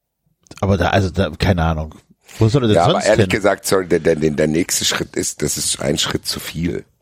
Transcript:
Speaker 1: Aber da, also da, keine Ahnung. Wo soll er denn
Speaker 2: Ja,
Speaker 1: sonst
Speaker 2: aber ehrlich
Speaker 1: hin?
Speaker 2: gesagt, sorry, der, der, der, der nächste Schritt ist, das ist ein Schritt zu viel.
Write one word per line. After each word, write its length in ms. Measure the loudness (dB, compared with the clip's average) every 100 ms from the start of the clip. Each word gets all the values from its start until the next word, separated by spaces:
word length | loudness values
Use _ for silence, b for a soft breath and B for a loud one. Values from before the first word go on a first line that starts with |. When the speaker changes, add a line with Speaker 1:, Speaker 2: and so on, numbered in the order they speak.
| _ _ _ _ -20 -6
Speaker 1:
Aber 160 | -2 0
da, 120 | 2
also 180 | 2 0
da, 220 | -2 -4 -2
keine 240 | 0 2
Ahnung. 300 | 0 -2 -6 -12 _ _ _ 0
Wo 100 | 2
soll 160 | 4
er 40 | 4
denn 80 | 4
Speaker 2:
Ja, 80 |
Speaker 1:
sonst 120 | 4 2
Speaker 2:
aber 80 |
ehrlich 200 | 4 4
Speaker 1:
hin? 60 | 4
Speaker 2:
gesagt, 360 | 2 0 0 0
sorry, 200 | 0 2
der, 100 | 0
der, 160 | 2 2
der, 140 | 0
der 160 | 0 0
nächste 380 | 0 -2 -2 -2
Schritt 300 | -4 -4 -6
ist, 260 | -6 -4
das 160 | -4 -4
ist 220 | -6 -4
ein 160 | -2 -2
Schritt 260 | -2 -4
zu 160 | -6 -10
viel. 440 | -8 -6 -4 -6 -10 _